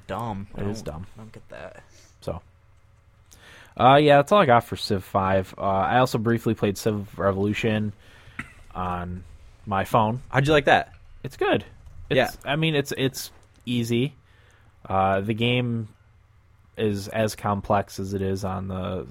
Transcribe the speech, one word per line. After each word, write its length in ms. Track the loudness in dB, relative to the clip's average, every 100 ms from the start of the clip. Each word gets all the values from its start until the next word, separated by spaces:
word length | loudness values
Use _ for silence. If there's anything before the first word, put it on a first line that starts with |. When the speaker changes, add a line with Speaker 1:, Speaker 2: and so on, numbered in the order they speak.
| -10
Speaker 1:
dumb. 400 | -8 -6 -8 -10 -8
Speaker 2:
It 60 |
Speaker 1:
I 60 | -6
Speaker 2:
is 120 | -6
Speaker 1:
don't, 120 | -10 -12
Speaker 2:
dumb. 120 | -14 -16
Speaker 1:
I 20 |
don't 120 | -20
get 160 | -20 -20
that. 340 | -18 -16 -18 -20 -20 -20 _
Speaker 2:
So, 200 | -10 -10 -14 _ _ _ _ _ _ _ _ -20 -20 -20 -18 2
uh, 160 | 6 8
yeah, 160 | 8 6
that's 140 | 6
all 80 | 4
I 60 | 6
got 180 | 6
for 120 | 4 -10
Civ 280 | -4 -4
five. 500 | -2 -2 2 2 0 -4
Uh, 40 |
I 380 | -2 0 2 2
also 180 | 2 2
briefly 360 | 0 0 0
played 240 | 0 0 0
Civ 400 | -2 -2 -6 -2
Revolution 720 | 0 2 0 0 0 0 -2 -8 -20 -20 -20 -18 -18 -18 -16
on 500 | -8 -6 -6 -8 -12 -14 -20 -20 -18 -4
my 180 | -2 0
phone. 360 | 2 2 -2 -2
Speaker 3:
How'd 180 | 0 4
you 60 |
like 120 | 2 6
that? 280 | 4 2 -12 -20 -16
Speaker 2:
It's 140 | -14 -4
good. 260 | 0 0 -2 -20 -20 -16 -2
It's, 80 | 0
Speaker 3:
Yeah. 120 | 0 -2 -6
Speaker 2:
I 40 | -2
mean, 200 | 0 0
it's, 160 | -2 -2
it's 340 | -4 -4 -14 -18 _ -18 -4
easy. 500 | -2 0 0 0 -6 _ -20 -20 -20 -20 _ -4
Uh, 340 | 0 2 2
the 120 | 0
game 540 | 0 0 0 0 -4 -8 -14 _ _ _ _ _ _ -20 -4
is 300 | -2 -2 -6
as 260 | -4 -4 -2
complex 640 | -4 -4 0 -2 -2 -8
as 140 | -6
it 80 | -4
is 220 | -2 -4
on 240 | -6 -6 -8
the, 380 | -8 -6 -8 -10